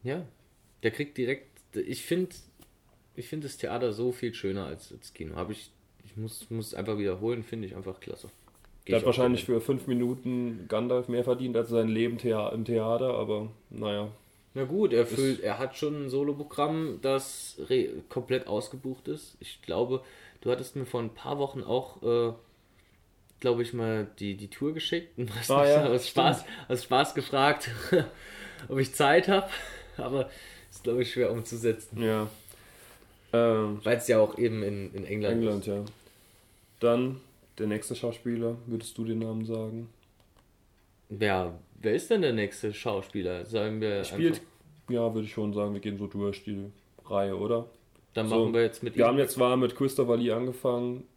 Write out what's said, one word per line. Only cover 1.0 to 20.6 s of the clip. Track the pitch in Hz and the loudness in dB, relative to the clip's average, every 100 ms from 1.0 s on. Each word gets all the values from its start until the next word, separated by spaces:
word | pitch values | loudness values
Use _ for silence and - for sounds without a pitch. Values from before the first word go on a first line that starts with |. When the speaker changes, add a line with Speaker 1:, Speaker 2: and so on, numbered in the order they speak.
| 143 - | -8 -4
Speaker 1:
direkt, | 123 135 - - _ 104 | -4 -4 -8 -20 _ -8
ich | - 131 | -6 -8
find, | - 180 185 - - _ - _ _ _ _ - | -2 -2 -2 -8 -20 _ -20 _ _ _ _ -16
ich | - | -10
find | 156 | -10
das | 143 - | -10 -8
Theater | - 120 123 | -6 -2 -2
so | 104 123 | 0 -4
viel | 123 120 | -2 -6
schöner | 113 98 98 78 | -4 -4 -4 -6
als, | 85 - | -10 -14
als | - - | -20 -20
Kino. | - 80 78 | -12 -10 -6
Hab | 92 | -6
ich, | 214 - _ _ _ - | -8 -14 _ _ _ -16
ich | 104 | -10
muss, | 110 - - | -10 -12 -8
muss | 113 107 | -8 -6
einfach | - 101 104 | -6 -4 -2
wiederholen, | 101 92 110 123 | -2 -2 -2 -4
find | 110 113 98 | -6 -8 -8
ich | 98 | -10
einfach | 95 92 | -12 -12
klasse. | - - - - - _ - - - | -12 -14 -14 -20 -20 _ -20 -18 0
Geh | |
Speaker 2:
Der | 113 | 2
Speaker 1:
ich | |
Speaker 2:
hat | |
Speaker 1:
auch | 110 123 | 4 4
Speaker 2:
wahrscheinlich | 123 120 - | 4 2 2
Speaker 1:
gerne. | 117 | 0
Speaker 2:
für | 113 | 2
fünf | 127 - | -2 0
Minuten | 123 123 127 131 123 120 110 90 | 0 0 -2 -4 -2 -4 -6 -4
Gandalf | 107 123 123 123 | -2 0 0 0
mehr | 120 | 0
verdient | 123 127 127 117 | 0 0 0 0
als | 117 | 2
sein | 117 113 | 2 2
Leben | 110 117 117 | 2 2 0
Thea-, | 120 110 104 | 0 0 0
im | 113 113 | -2 0
Theater, | 113 110 117 127 | 2 2 2 2
aber | 113 107 107 110 113 _ | 0 0 -2 -4 -12 _
naja. | - 107 104 104 113 _ _ _ 135 | -6 -4 -2 -4 -10 _ _ _ -6
Speaker 1:
Na | |
gut, | 131 180 214 | -2 2 4
er | 117 | 4
Speaker 2:
Ist | 117 | 4
Speaker 1:
füllt, | 117 135 127 | 2 2 2
er | 107 104 | -2 -2
hat | 131 - | -4 -2
schon | 151 147 139 | -4 -2 -2
ein | |
Soloprogramm, | 135 143 143 147 - 147 160 160 92 | 0 0 -2 -6 -2 0 0 -2 -2
das | 135 135 135 - - - - | 0 0 -2 -12 -14 -12 0
re-, | 131 101 78 - | 2 2 -4 -6
komplett | - 120 127 - | -6 -2 -2 0
ausgebucht | 107 - 131 131 131 - | -4 -4 -10 -10 -8 -8
ist. | 151 - - | -8 -10 -20
Ich | - - | -18 -16
glaube, | - 82 123 131 - - - - | -4 0 2 0 -4 -20 -20 -6
du | 123 | -2
hattest | 127 | -2